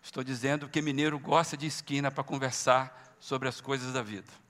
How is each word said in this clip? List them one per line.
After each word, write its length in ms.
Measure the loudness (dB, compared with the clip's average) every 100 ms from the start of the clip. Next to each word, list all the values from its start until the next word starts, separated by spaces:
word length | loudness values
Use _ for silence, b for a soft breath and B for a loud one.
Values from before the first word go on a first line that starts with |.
estou 200 | -10 -6
dizendo 460 | -4 -2 0 0 0
que 120 | -2
mineiro 360 | 0 2 2 0
gosta 380 | 2 4 4 -2
de 80 | -6
esquina 460 | -6 -4 0 0
para 120 | -2
conversar 920 | -4 -2 -2 0 6 6 4 -10 -20 -20
sobre 280 | -4 -2 -2
as 140 | -4
coisas 320 | -4 -4 -2
da 80 | -4
vida. 300 | -4 -8 -12 -20 _